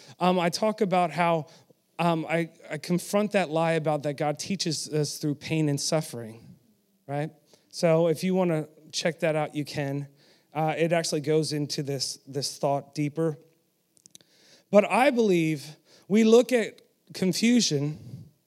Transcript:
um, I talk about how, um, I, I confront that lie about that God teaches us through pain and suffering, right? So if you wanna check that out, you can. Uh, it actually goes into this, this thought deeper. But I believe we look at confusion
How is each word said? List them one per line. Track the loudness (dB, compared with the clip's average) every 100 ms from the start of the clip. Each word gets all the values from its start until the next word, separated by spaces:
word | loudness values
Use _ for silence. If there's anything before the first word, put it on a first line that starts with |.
| -20 -2
um, | 2 2
I | 0
talk | 0 -2 0
about | 0 2 2
how, | 2 2 2 -2 -16 _ _ _ -2
um, | 0 0 0
I, | -2 -2 -8 -12
I | -10
confront | -2 -2 0 0 2
that | 0 0
lie | 0 2
about | 0 0 -2
that | -4 -2
God | -2 -2
teaches | -6 -4 -4 -4 -4
us | -2 -2 -4
through | -4 -4
pain | -4 0 0
and | 0
suffering, | -2 -2 -4 -10 -12 -14 -20 -20 _ _ _ _ -8
right? | -6 -6 -10 _ _ _
So | -2 2 4 2
if | 0
you | 0 0
wanna | 2 0 -4 -14 -12
check | -4 -4 -2
that | -2 0
out, | -4 -6
you |
can. | -6 -6 -4 -4 -8 _ _ _ _
Uh, | -4 -2 0
it | 2
actually | 2 0 -4
goes | 2 2 2
into | -2 -4 -4
this, | -4 -4 -6 -8 -10
this | -8 -6 -4
thought | -2 -2 -4 -4
deeper. | -4 0 -2 -4 _ _ _ _ _ _ _ -20 _ _ _ -20 _
But | 4 4
I | 4 4
believe | 4 2 2 2 -2 -8 -20 _ -20 0
we | 4
look | 6 6 4
at | 0 -2 -8 _ _ _
confusion | -4 -2 2 4 4 2 0 -2 -6 -14 -16 -18 _